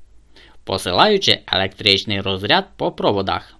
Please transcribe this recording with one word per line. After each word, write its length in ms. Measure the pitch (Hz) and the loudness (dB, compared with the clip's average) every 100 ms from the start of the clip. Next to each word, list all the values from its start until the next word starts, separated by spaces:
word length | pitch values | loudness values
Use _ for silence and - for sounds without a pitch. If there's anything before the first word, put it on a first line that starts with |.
| - - _ - - - | -20 -20 _ -20 -20 -16
Посилаючи 760 | - 95 92 95 202 202 - - - | -8 -6 -2 2 2 2 0 -2 -2
електричний 760 | 92 95 - 107 98 - 98 | -4 -4 0 2 2 0 -4
розряд 440 | 98 95 104 165 - - | -2 -4 0 0 0 -6
по 160 | 160 | -6
проводах, 640 | - 170 101 95 87 - | -2 0 0 -2 -4 -6